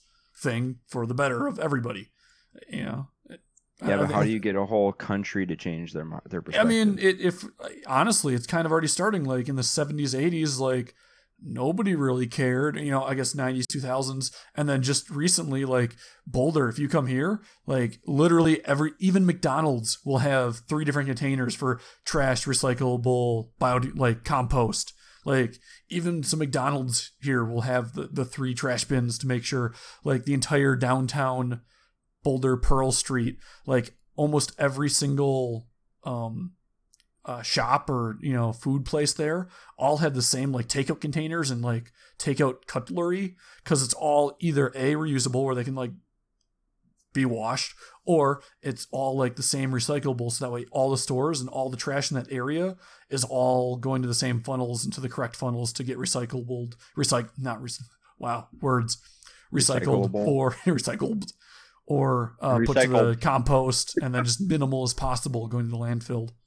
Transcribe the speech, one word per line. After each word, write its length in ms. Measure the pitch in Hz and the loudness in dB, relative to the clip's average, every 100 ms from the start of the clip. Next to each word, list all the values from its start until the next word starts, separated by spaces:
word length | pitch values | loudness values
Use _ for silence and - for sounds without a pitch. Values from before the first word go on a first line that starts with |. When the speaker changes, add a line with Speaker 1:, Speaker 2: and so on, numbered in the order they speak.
| _ _ _ - | _ _ _ -8
Speaker 1:
thing 420 | 143 117 127 127 - | -4 -2 -2 -6 -8
for 200 | 127 117 | -4 -2
the 60 | |
better 340 | 123 139 123 285 | 0 0 0 -2
of 100 | 196 | -2
everybody," 540 | 160 139 117 104 98 _ _ _ _ - - | -2 -2 -2 -8 -12 _ _ _ _ -20 -12
you 140 | - | -10
know? 240 | - 127 139 _ - - _ _ _ - | -8 -8 -10 _ -20 -20 _ _ _ -8
Speaker 2:
Yeah, 120 | - 101 | 0 2
Speaker 1:
Uh, 20 | |
Speaker 2:
but 120 | - | 2
how 80 | 104 | 2
Speaker 1:
they 80 | 107 | 2
Speaker 2:
do 40 | |
you 80 | 110 | 2
get 160 | 104 98 | 0 0
a 100 | 98 | 2
whole 260 | 107 98 | 2 2
country 520 | 95 - 101 101 101 92 | 0 -2 -2 -2 -2 -4
to 80 | 80 | -4
change 380 | - 82 85 | -6 -8 -8
their 120 | 80 80 | -8 -8
mi-, 120 | 80 - | -10 -8
their 140 | 90 - 170 | -8 -4 0
Speaker 1:
I 80 | |
mean, 320 | 226 226 214 190 | 2 4 2 2
Speaker 2:
perspective? 240 | 190 185 | 2 2
Speaker 1:
it, 60 | 180 | 0
if, 200 | 180 - - - - - | -2 -8 -14 -16 -14 -2
honestly, 480 | 135 185 214 151 123 | 2 4 2 2 -2
it's 100 | 117 | -2
kind 200 | 170 165 | -2 2
of 60 | |
already 160 | 160 156 | 2 2
starting. 360 | - 190 202 | 0 0 0
Like, 260 | 139 127 123 | 0 -2 -2
in 60 | 135 | -2
the 80 | |
seventies, 500 | 127 - 147 147 143 | -2 0 -2 -2 -4
eighties, 460 | 131 156 170 156 131 | 0 0 0 0 0
like, 340 | 131 127 120 - _ _ _ _ | 0 0 -4 -12 _ _ _ _
nobody 520 | - - 131 180 202 170 | -10 -4 -2 0 2 2
really 320 | 139 127 123 | 2 2 0
cared. 500 | - 127 127 147 147 | 0 0 2 0 -2
You 140 | 147 | -2
know, 120 | 135 | -2
I 120 | 131 135 | 0 -2
guess 180 | 127 | -2
nineties, 320 | 143 127 131 123 | -2 -2 -2 -4
two 140 | 151 | -4
thousands, 520 | 131 131 131 135 131 - - - | -2 -2 -2 -4 -6 -10 -12 -4
and 140 | 147 | 0
then 140 | 139 | 0
just 260 | 131 139 - | 2 0 -2
recently, 560 | 143 165 175 160 135 135 | -2 2 2 0 -2 0
like, 300 | 127 120 - - - - | 2 0 -4 -20 -20 -6
Boulder, 420 | 127 139 156 127 | 0 2 4 2
if 80 | 113 | 0
you 100 | 143 | 0
come 200 | 165 127 | 0 2
here, 340 | 127 160 214 - _ - | 0 0 -2 -6 _ -4
like, 340 | 131 120 - - | 0 0 -4 -2
literally 580 | 139 165 170 165 160 - | 4 6 8 6 4 2
every, 260 | 143 156 - | 0 0 0
even 260 | 190 185 185 | 2 4 4
McDonald's 720 | 175 156 160 156 123 113 - 143 | 4 2 2 2 0 -2 -4 0
will 140 | 143 | 0
have 400 | 139 135 123 117 117 | 2 2 2 -2 -4
three 160 | 151 151 | -2 0
different 220 | 143 135 | 0 -2
containers 480 | 123 139 135 123 - | -2 -2 0 -2 -2
for 260 | 131 120 - - - | -2 -2 -6 -14 -4
trash, 400 | 156 135 127 - | 0 2 0 0
recyclable, 1040 | 131 139 123 131 123 123 123 120 117 113 - | 0 2 2 0 2 2 2 2 0 -4 -2
bio-, 240 | 127 127 123 - | 2 2 0 2
like, 280 | 131 113 | 2 2
compost. 720 | - 143 123 135 113 101 - - - - - | 0 0 2 2 2 0 -6 -12 -20 -10 0
Like, 340 | 135 120 117 - - - | 2 2 -2 -20 -20 -8
even 320 | 175 175 170 | -4 -2 -2
some 180 | 143 156 | -2 -2
McDonald's 720 | 147 135 127 143 127 120 - _ | 0 0 0 0 0 -4 -4 _
here 240 | 139 127 | 0 0
will 180 | 113 117 | 0 0
have 320 | 120 127 117 | 0 0 -2
the, 140 | 135 143 | -6 -6
the 140 | 143 123 | -4 -4
three 280 | - 131 | -4 -4
trash 320 | 123 135 120 - | -2 -2 -2 0
bins 320 | 135 123 117 | 0 0 -2
to 80 | 135 | -2
make 160 | 123 | -2
sure, 300 | 117 135 117 - - - | -2 -2 -2 -4 -18 -8
like, 220 | - 135 123 | -2 0 0
the 100 | 139 | 0
entire 400 | - 147 139 131 | 2 4 4 4
downtown 840 | 123 131 127 147 131 127 123 117 - _ _ _ _ _ | 2 2 0 0 0 0 -2 -4 -10 _ _ _ _ _
Boulder, 320 | 151 131 131 123 | 0 2 2 4
Pearl 360 | - 139 131 | 6 6 6
Street, 460 | - - 131 117 - - - - | 2 0 0 0 -4 -12 -12 0
like, 300 | 131 120 - _ - | 0 0 -8 _ -2
almost 360 | 151 147 143 - | 2 2 0 0
every 300 | 143 135 147 | -2 0 0
single, 800 | - 143 139 139 135 123 113 117 _ _ _ | 2 2 2 2 0 -2 -4 -10 _ _ _
um, 500 | - 123 113 110 180 - _ _ _ _ _ _ - | -8 -6 -6 -6 -8 -12 _ _ _ _ _ _ -12
uh, 160 | 123 | -10
shop 480 | 110 - 120 139 - | -4 -2 2 0 0
or, 280 | 131 117 107 | -2 -2 -2
you 120 | 151 | -2
know, 180 | 127 117 | 0 0
food 300 | 110 - 139 131 | 0 0 0 0
place 280 | 156 147 | 0 0
there 340 | - 151 170 180 - - - | 0 -2 -2 -4 -12 -18 -2
all 200 | 135 147 | 2 2
had 160 | 160 | 2
the 80 | 131 | 0
same, 300 | 120 131 139 | 0 0 0
like, 160 | 127 117 | -2 -2
takeout 340 | 143 135 156 | -2 -2 -2
containers 480 | 156 151 156 165 147 | -2 -2 -2 -2 -2
and, 100 | 123 | -2
like, 280 | 120 117 117 _ _ - | -2 -2 -4 _ _ -6
takeout 460 | - 135 143 127 - | -2 2 2 0 -6
cutlery, 680 | - 113 180 170 185 190 185 - - | -8 -4 -2 0 0 -4 -8 -20 -10
'cause 200 | - 151 | 0 2
it's 100 | 131 - | 2 0
all 400 | 156 147 143 139 | 2 4 4 2
either 280 | 170 143 131 | 0 2 2
A, 240 | 135 131 | 2 0
reusable 500 | 151 156 135 127 123 135 | 0 0 0 0 0 0
where 100 | 127 | 0
they 80 | |
can, 120 | 120 131 | -2 -4
like, 160 | 123 - _ _ _ _ _ _ _ _ _ _ _ | -6 -8 _ _ _ _ _ _ _ _ _ _ _
be 120 | 139 131 | -2 0
washed, 500 | 117 110 131 - - - - - | 0 -2 -4 -6 -10 -20 -10 0
or 360 | 165 139 139 - _ | 4 4 0 -6 _
it's 260 | 147 127 - | -8 -8 -8
all, 260 | 131 135 135 | -4 -2 0
like, 180 | 127 120 | 0 -2
the 80 | |
same 280 | 120 143 135 | -2 -2 0
recyclable, 600 | 127 117 147 139 123 120 | 0 0 -2 -2 -2 -4
so 140 | - 131 | -4 -6
that 60 | |
way 140 | 120 120 | -6 -4
all 200 | - 135 | 0 0
the 60 | 131 | 0
stores 440 | - 127 143 156 | 0 0 0 -2
and 80 | 127 | -4
all 200 | 139 131 | -6 -6
the 60 | 127 | -6
trash 320 | - 139 139 | -4 -4 -2
in 40 | 135 | -4
that 160 | 123 | -6
area 460 | 131 127 156 180 185 - - - | -6 -4 -2 -2 -6 -16 -20 -8
is 140 | 135 | -4
all 540 | 120 131 127 127 123 123 | -2 2 2 4 2 -2
going 240 | 127 131 | -2 -2
to 40 | 123 | 0
the 60 | |
same 280 | 120 131 120 | 0 0 -2
funnels 420 | 120 131 123 120 | -2 -4 -2 -4
and 100 | - | -6
to 80 | - | -6
the 80 | 131 | -8
correct 260 | - 120 - | -6 -6 -4
funnels 380 | 131 117 120 | -4 -4 -4
to 100 | - | -4
get 140 | 131 123 | -6 -4
recyclable, 760 | 131 127 120 127 120 123 120 120 - - | -2 -2 -4 -6 -6 -8 -8 -12 -12 -2
recyc-, 360 | 139 123 117 - | 0 0 -2 -8
not 240 | 131 113 | -8 -8
rec-, 100 | 123 - 120 _ _ - | -8 -12 -16 _ _ -10
wow, 280 | 120 117 117 - | -6 -6 -8 -6
words, 360 | 143 127 117 - - _ - - _ | 0 2 2 -4 -10 _ -20 -20 _
recycled 600 | - 127 135 - 131 - | 0 2 2 4 4 4
Speaker 2:
Recyclable. 160 | 104 104 | 2 2
Speaker 1:
or 240 | 139 131 | 2 2
<laughs> 140 | - - | 0 0
recycled 680 | 151 - - - 220 190 - _ - - _ - | 0 0 -2 -2 -2 -6 -12 _ -20 -20 _ -2
or, 520 | 143 135 123 113 - | 0 2 2 0 -2
uh, 200 | 147 123 117 | 2 4 4
put 120 | 135 | 4
to 80 | 127 | 4
the 280 | 127 120 113 | 4 2 2
Speaker 2:
Recycled. 60 | |
Speaker 1:
compost 760 | 170 135 120 135 131 123 - - | 2 2 4 4 4 0 -2 -2
and 140 | 135 123 | -2 0
then 80 | |
just 160 | 120 117 | 0 0
minimal 440 | 185 160 135 135 | 0 2 2 0
as 100 | 127 | -2
possible 540 | - 135 127 147 120 113 | -2 -2 -2 -2 -4 -4
going 180 | 120 117 | -4 -4
to 60 | |
the 60 | 117 | -4
landfill. 520 | 117 120 117 123 117 - | -4 -4 -4 -4 -6 -10